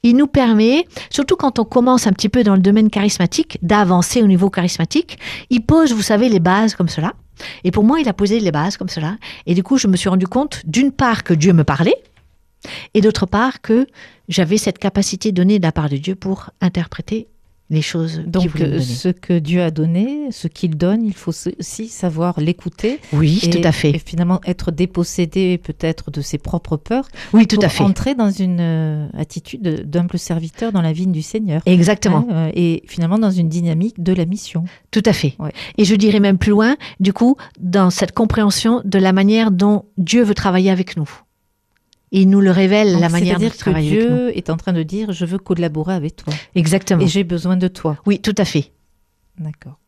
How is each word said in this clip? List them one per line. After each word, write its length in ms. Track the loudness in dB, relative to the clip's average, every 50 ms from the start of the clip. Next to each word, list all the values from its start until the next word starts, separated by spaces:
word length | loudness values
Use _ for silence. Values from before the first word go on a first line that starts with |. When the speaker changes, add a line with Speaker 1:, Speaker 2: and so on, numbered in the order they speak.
| 4
Speaker 1:
Il 140 | 4 4
nous 100 | 4 2
permet, 580 | 2 2 2 2 4 4 4 4 4 2 2 0 -4 -10 -20 -16 -8
surtout 280 | -4 -4 0 0 -2
quand 200 | 0 0 -2 0
on 60 | -2 -4
commence 420 | 0 0 2 4 4 2 4 4
un 60 | 2
petit 160 | 0 0 -2
peu 160 | 0 2 2 4
dans 120 | 4 4
le 40 | 4
domaine 300 | 4 4 4 4 4 2
charismatique, 680 | 2 0 0 0 0 0 -2 0 0 -2 -4 -4 -6 -8
d'avancer 600 | -2 0 2 2 4 2 2 2 0 0 2 2
au 60 | 4
niveau 220 | 4 4 4 2 0
charismatique. 680 | 0 -2 -2 -2 -2 -2 -4 -2 0 -2 -2 -2 -12 -16 -14 -14 -14 -14 -6 _
Il 120 | -2 0
pose, 320 | 2 4 4 4 4 4 2
vous 80 | 0
savez, 260 | 0 0 2 2 4
les 140 | 4 2 2
bases 340 | 4 4 2 4 2 0 0
comme 140 | 0 -2 -2
cela. 240 | -2 -4 -4 -6 -6 -10 _ _ _ -20 -18 -18 -18 -4 -4
Et 80 | -2
pour 140 | 0 2 4
moi, 160 | 4 4 2
il 80 | 0 -2
a 40 | 0
posé 280 | 0 0 0 0 0
les 100 | 0 0
bases 240 | 0 0 -2 -2 -4
comme 140 | -6 -10 -10
cela. 260 | -8 -6 -6 -6 -8 -10 -14 -18 -20 -14 -4
Et 80 | -2 0
du 100 | 0 0
coup, 140 | 0 0
je 100 | 2 2
me 80 | 2 0
suis 140 | 2 0 0
rendu 180 | 0 0 0
compte, 360 | 0 -2 -2 -2 -2 -6 -10 -10
d'une 260 | -4 0 0 0 0
part, 320 | 0 0 0 0 0 -2 0
que 100 | 0 0
Dieu 200 | 2 4 4 6
me 100 | 4 4
parlait, 320 | 2 2 2 2 2 2 0 _ _ _ _ _ _ _ _ _ _ _ _ -20 -18 -18 -18 -18 -2 _
et 60 | 2
d'autre 260 | 2 2 2 2 -2
part, 360 | 0 0 0 0 0 -2 -6
que 260 | -2 0 2 2 2 -2 _ -20 -20 -20 _ _ _
j'avais 300 | -4 0 0 0 2 0
cette 220 | 0 0 -2 -6 -2
capacité 520 | -4 -2 0 0 -2 -2 -4 -4 -4 -2
donnée 280 | 0 2 2 4 4 2
de 40 | 2
la 80 | 0
part 160 | 0 0 -2
de 80 | -2 -4
Dieu 200 | -4 -4 -6 -8
pour 340 | -6 -6 -6 -6 -6 -8 -20 _ _
interpréter 720 | -2 -2 0 -2 -6 -6 -10 -14 -8 -8 -8 -8 -8 _ _ _ _ _ _ _ _ _
les 120 | -2 -2
choses 400 | -2 -2 -4 -4 -4 -4 -6 -8
qu'il 100 | -8 -4
Speaker 2:
Donc, 160 | -2 0 0
Speaker 1:
voulait 180 | 0 0 -2 -2
me 40 | -2
Speaker 2:
euh, 100 | 0 -2
Speaker 1:
donner. 40 | -2
Speaker 2:
ce 240 | -4 -6 -4 -4 -4
que 280 | -4 -4 -4 -2 -2 -2
Dieu 220 | 0 0 0 0
a 80 | 0 0
donné, 600 | -2 -2 -2 0 0 0 -2 -2 -4 -6 -8 -8
ce 160 | -10 -8 -8
qu'il 280 | -10 _ -4 -4 -4 -2
donne, 260 | 0 0 0 0 0 -2
il 80 | -4 -6
faut 180 | -6 -8 -10
se-, 180 | -8 -6 -8 -10 -8 -8
aussi 280 | -12 -12 -10 -12 -12
savoir 520 | -14 -10 -6 -6 -4 -2 -2 -2 -2 -2 -2
l'écouter 600 | -2 -2 -2 -4 -8 -12 -10 -4 -4 -4 -4 -6 -8 -4 0
Speaker 1:
Oui, 260 | 2 2 2 2 2 0
Speaker 2:
et, 60 | 0
Speaker 1:
tout 120 | 0 2 2
à 80 | 0
fait. 200 | 0 2 0 0
Speaker 2:
et 80 | 0 -2
finalement 420 | -6 -6 -4 -2 0 0 0 -2 -2
être 260 | -6 -6 -4 -4 -6
dépossédé 840 | -2 -2 -4 -2 -2 -4 -4 -4 -2 -4 -4 -2 -2 -2 0 0 -2
peut-être 520 | -2 -4 -10 -10 -4 -4 -4 -4 -4 -10 -10
de 100 | -8 -8
ses 160 | -8 -6 -8 -8
propres 380 | -6 -4 -6 -6 -4 -4 -6
peurs 300 | -6 _ -4 -4 -4 -4 -6 -14 -20 -8 2 4
Speaker 1:
Oui, 120 | 4 4
tout 100 | 6 4
Speaker 2:
pour 80 | 2 2
Speaker 1:
à 40 | 0
fait. 140 | 2 0 0
Speaker 2:
entrer 320 | 0 0 0 -2 -2 0
dans 160 | 0 0 0
une, 280 | 0 -2 -2 -2 0 0
euh, 480 | 0 0 0 -2 -2 -2 -4 -4 -6 -8 -8
attitude 440 | -8 -8 -8 -8 -14 -12 -12 -14 -6
de, 220 | -4 -4 -4 -4 -6
d'humble 340 | -4 -2 -2 -2 -2 -4
serviteur 540 | -8 -6 -6 -6 -6 -6 -10 _ -8 -6 -2
dans 100 | -2 0
la 120 | 0 0 -2
vigne 180 | -2 -2 -2
du 100 | -2 -4
Seigneur. 400 | -6 -6 -6 -6 -4 -2 -4 -2 2
Speaker 1:
Exactement. 600 | 2 4 4 4 2 0 0 0 0 2 2 0 0
Speaker 2:
Hein, 180 | -2 -2 -2
euh, 40 | -2 0
et 280 | 0 0 0 0 -4 -6
finalement 320 | -10 -6 -4 -2 0 0 2
dans 120 | 0 0
une 180 | 2 0 0 0
dynamique 520 | 0 -2 -2 0 0 0 -2 -4 -4 -4
de 120 | -2 -2 0
la 120 | 0 0
mission. 380 | -2 -4 -8 -10 -8 -6 -6 -6 -6 -10 _ _ _
Speaker 1:
Tout 120 | -4 0 2
à 80 | 2 2
fait. 220 | 2 0 -4 -4 -4
Speaker 2:
Ouais. 140 | -10 -10 -10 -12 -16 -10 0
Speaker 1:
Et 80 | 0 2
je 100 | 2 4
dirais 240 | 4 4 4 4 4
même 180 | 4 4 2
plus 140 | 2 2 2
loin, 240 | 4 4 4 2 0 -2 -6 -20 -6 _
du 140 | 0 0 2
coup, 220 | 2 2 2 2 0 -4 -20 _ -8
dans 320 | -6 0 2 2 2 2
cette 220 | 2 0 -4 -4 0
compréhension 680 | -2 0 0 2 2 2 2 0 0 0 0 0 0 -2
de 140 | 0 0
la 160 | 2 4 4 4
manière 380 | 4 4 4 4 2 2 2
dont 340 | 2 2 2 2 2 0 -2 _ _
Dieu 260 | -4 -2 2 2 2 4
veut 100 | 2 0
travailler 380 | 0 0 0 2 2 2 2
avec 260 | 2 0 -2 -6 -6
nous. 120 | -8 -8 -8 -10 -20 _ _ _ _ _ _ _ _ _ _ _ _ _ _ _ _ _ _
Il 160 | 2 4 6 6
nous 120 | 6 6
le 80 | 4 4
révèle, 440 | 4 4 4 2 4 4 4 4 4
Speaker 2:
Donc, 80 | 2
Speaker 1:
la 80 | 2 2
manière 260 | 2 0 0 0 0
dont 60 | 0
Speaker 2:
c'est-à-dire 140 | 0 -2 -2
Speaker 1:
il 40 | -2
travaille 300 | -2 -2 0 0 0 0
Speaker 2:
que 40 | 2
Speaker 1:
avec 140 | 2 2 2
nous. 60 | 2
Speaker 2:
Dieu 200 | 0 0 -2 -4
est 120 | -6 -4 -4
en 80 | -6
train 160 | -4 -2 -2 -2
de 80 | -2
dire, « 300 | -2 -4 -4 -6 -6 -6 -4
Je 120 | -6 -4
veux 120 | -6 -6
collaborer 560 | -8 -4 -4 -2 -2 -2 -4 -4 -4 -4 -4 -4
avec 220 | -4 -4 -6 -10
toi. 180 | -10 -10 -8 -8 -8 -10 _ _
Speaker 1:
Exactement. 460 | -2 0 2 0 0 0 0 2 2 2
Speaker 2:
Et 40 |
j'ai 160 | 2 0 0 -2
besoin 320 | -2 -4 -4 -2 0 0
de 120 | 0 0
toi. » 300 | -2 -4 -4 -4 -4 -4 -2 _
Speaker 1:
Oui, 120 | -2 -2 0
tout 140 | -2 -4 0 0
à 60 | -2
fait. 260 | 0 0 -2 -4 _ _ _ _ _ _ _ _ _ _ _ _ _ _
Speaker 2:
D'accord. 400 | -12 -12 -12 -12 _ -20 -20 -20 _ _